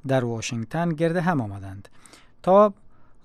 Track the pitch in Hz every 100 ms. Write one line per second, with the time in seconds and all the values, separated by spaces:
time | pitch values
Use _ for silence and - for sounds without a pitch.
0 | 135 135 120 117 - 117 110 160 170 151
1 | 165 175 170 160 107 101 95 98 - -
2 | - - - - - 190 208 196 - -
3 | - -